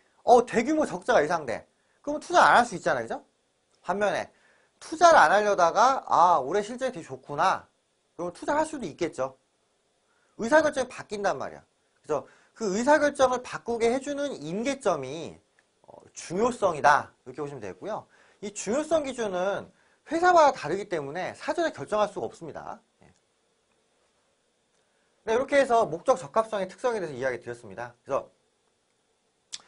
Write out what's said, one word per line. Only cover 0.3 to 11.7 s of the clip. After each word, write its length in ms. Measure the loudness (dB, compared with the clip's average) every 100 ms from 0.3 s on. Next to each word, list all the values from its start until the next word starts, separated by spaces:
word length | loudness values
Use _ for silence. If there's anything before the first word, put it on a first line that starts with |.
| 6
대규모 400 | 4 0 0 0
적자가 380 | -2 -4 0 2
예상돼. 440 | 2 -2 -6 -10 -10 _ _ _
그럼 180 | -10 -8
투자 240 | 0 4
안 140 | 6 6
할 80 | 4
수 80 |
있잖아요, 300 | -2 -4 -4
그죠? 200 | -4 -10 -14 _ _ _ _ _
반면에 500 | -8 -2 -2 -2 -6 _ _ _ _ _
투자를 400 | -12 4 8 8
안 140 | 8
하려다가, 720 | 6 2 4 4 4 4 2 2
아, 300 | 4 6 4
올해 240 | 0 -4
실적이 320 | -4 -6 -8
되게 140 | -8 -12
좋구나. 600 | -14 -8 -2 0 -2 -6 _ _ _ _ -12
그럼 140 | -12
투자할 320 | -8 -4 -2 -2
수도 180 | -6
있겠죠. 540 | -10 -6 -6 -6 -8 -10 _ _ _ _ _ _ _ _ _ -10
의사결정이 500 | 2 2 2 -2 -6
바뀐단 500 | -10 -12 -4 -4 -4
말이야. 260 | -8 -14 _